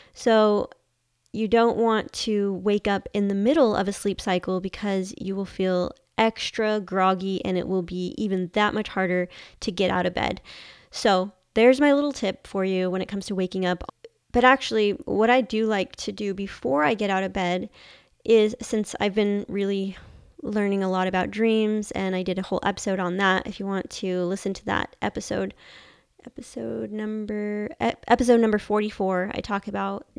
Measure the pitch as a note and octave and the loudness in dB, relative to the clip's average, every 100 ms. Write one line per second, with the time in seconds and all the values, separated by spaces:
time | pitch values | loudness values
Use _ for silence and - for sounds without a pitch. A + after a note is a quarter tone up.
0 | - - A#3+ A3 G#3+ G#3 - - _ _ | -20 -2 4 6 6 4 -2 -10 _ _
1 | _ _ _ G3+ G#3+ A3+ A#3 - A3+ A3 | _ _ _ -6 2 4 4 4 2 2
2 | - - - G#3 G3+ F#3 G3 G3+ G#3 G3 | -2 -6 -2 0 0 -2 0 0 0 -2
3 | - G#3 G3+ G3 G#3+ D#4+ A#3 G#3 G3 G3 | -2 -2 0 2 4 6 4 4 -2 -2
4 | G#3 - G3+ F3+ - F#3 F#3+ - G#3 G3 | -4 -4 0 -2 0 -4 -4 -6 -2 -2
5 | F#3+ - F#3 F#3+ G3 - F#3 F3+ F3+ - | -4 -8 -8 -6 -6 -2 0 0 -2 -6
6 | _ - A3+ - - - G#3+ G#3+ F#3 F#3+ | _ 0 0 0 -6 -2 0 -2 -2 2
7 | F#3 F#3 F#3+ F#3+ - F3+ - F#3 E3+ F3+ | 2 2 -2 -4 -2 -2 0 -2 -2 -6
8 | F3+ - G#3+ F#3 F3 G#3+ G#3 G#3+ G#3 G3 | -6 -4 -2 -2 -2 0 2 0 -4 -2
9 | F#3 F3+ F3+ - - - - F3+ F#3+ F#3 | 0 0 -2 -8 -20 -10 -6 0 2 2
10 | F3+ F3+ - - - - - - _ - | 0 0 -2 -4 -12 -20 -20 -20 _ 0
11 | A3+ F#3 G3+ - _ A3+ A#3+ C4 D4 C#4+ | 2 2 0 -8 _ 4 6 8 6 4
12 | C#4+ C4+ G3 - - G3 F#3+ F#3 F#3 F#3 | 2 -2 -4 -6 -6 -4 0 0 0 -2
13 | F#3 G3+ F#3 F#3+ F#3 F#3 F3+ F3+ - - | -4 -8 -6 -4 -2 -2 -2 -2 -8 -16
14 | - _ _ B3 B3+ C4+ - A3 G#3 G3 | -20 _ _ 4 6 6 2 0 2 0
15 | - G3 A3+ B3+ A3 A3 A3 G3+ F#3 - | -2 2 4 4 2 0 0 0 -2 -6
16 | - G3 G#3 G3 G3 - B3 C#4+ D4+ G#3+ | -10 -6 -6 -6 -8 -6 -2 2 2 0
17 | G#3 F#3+ F#3+ G3 F3+ F3+ G#3 - - - | 0 0 -2 -2 -2 -2 -6 -14 -20 -20
18 | _ _ - A3 G#3+ - - A3 G#3 - | _ _ 4 6 4 0 -4 -2 -2 -2
19 | G3+ G3+ G3+ G3+ - G3+ G3 G3 G3 - | -2 0 0 0 -4 -4 -2 -2 -4 -8
20 | - - - - - G#3 G3+ G3 F#3+ F#3 | -18 -20 -20 -12 -4 -2 0 0 0 0
21 | F#3 F#3 F#3+ G#3 A3+ A3 G#3+ G#3+ G#3 - | 0 0 -2 0 2 2 2 0 -4 -4
22 | F#3+ F#3 F#3 F#3 F#3 F#3+ - G3 G#3 F#3+ | -2 -2 -2 -4 -2 -2 -2 -2 -2 -2
23 | F3+ F#3 G3 F#3 - - G3 G3 - - | -2 0 2 2 -2 -8 -4 -4 -6 -6
24 | F#3+ F3+ F3 G3 G3 F#3+ G3+ - - - | -4 -2 -2 -2 -4 -6 -4 -4 -4 -4
25 | G3+ - - G3 G3 - - - - - | -6 -4 -6 -4 -4 -8 -20 -20 -20 -20
26 | _ _ A#3+ - A3+ B3 A3+ A3+ A3 G#3+ | _ _ -20 -18 -14 -10 -8 -6 -8 -8
27 | G#3+ G#3+ G#3 G#3+ G#3 G#3 G#3 - A#3 - | -6 -6 -6 -6 -4 -4 -6 -4 -4 -2
28 | - A#3+ A#3+ A#3 A3 G#3+ - G#3 G#3+ - | 0 2 6 6 6 2 0 0 0 -2
29 | F#3+ F#3 F#3+ - - G3+ - G3+ G3 G3 | -2 0 -2 -6 -4 -6 -4 -6 -6 -6
30 | - | -10